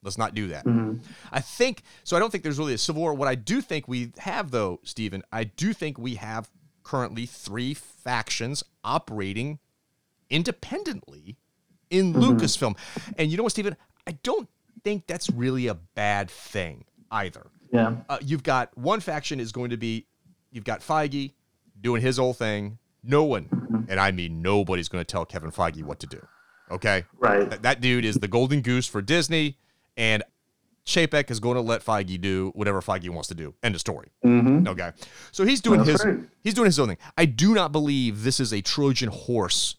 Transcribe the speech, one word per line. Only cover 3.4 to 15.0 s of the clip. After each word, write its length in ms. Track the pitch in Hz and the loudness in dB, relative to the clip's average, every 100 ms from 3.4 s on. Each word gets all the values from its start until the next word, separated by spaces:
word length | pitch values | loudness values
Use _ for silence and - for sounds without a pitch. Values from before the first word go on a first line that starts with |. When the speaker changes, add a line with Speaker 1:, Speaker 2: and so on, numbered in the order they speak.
| 107 240 | -2 -4
Speaker 1:
think 260 | - 156 - | -2 -8 -4
we 240 | 123 120 - | -6 -6 -8
have, 320 | - 214 180 | -8 -6 -4
though, 300 | 123 98 87 | -2 -2 -4
Steven, 400 | - - 110 95 - | -12 -8 -6 -6 -8
I 120 | 113 | -8
do 280 | 113 - 190 | -8 -4 -4
think 240 | 226 156 127 | -2 -6 -8
we 160 | 120 113 | -10 -10
have 340 | 107 110 107 _ _ _ | -8 -10 -10 _ _ _
currently 420 | - 139 123 113 120 | -6 -4 -4 -6 -10
three 460 | - - 104 123 | -12 -10 -6 -6
factions 880 | 139 - _ - 123 - - 117 143 - _ | -6 -14 _ -4 -4 -2 -4 -4 -6 -8 _
operating 760 | - 147 - 107 95 98 135 151 _ _ _ _ _ _ _ | -4 -4 -4 -6 -4 -4 -6 -8 _ _ _ _ _ _ _
independently 1040 | 147 175 - - 311 392 233 - 73 76 - _ _ _ _ _ | 0 0 -4 -8 -8 -6 -10 -12 -20 -20 -20 _ _ _ _ _
in 240 | 180 190 | 4 4
Speaker 2:
Mm-hmm. 80 | 151 | 6
Speaker 1:
Lucasfilm. 540 | 123 117 113 - 127 101 - - - - | 6 6 4 2 0 -2 -8 -12 -12 -2
And 120 | 156 | 0
you 60 | 170 | 2
know 60 | |
what, 100 | 233 | 0
Steven? 240 | 214 202 170 _ _ - | 0 -4 -6 _ _ -14
I 60 | 156 | -10
don't 260 | - 415 254 _ _ - | -2 -2 -4 _ _ -8
think 220 | 202 208 | -4 -4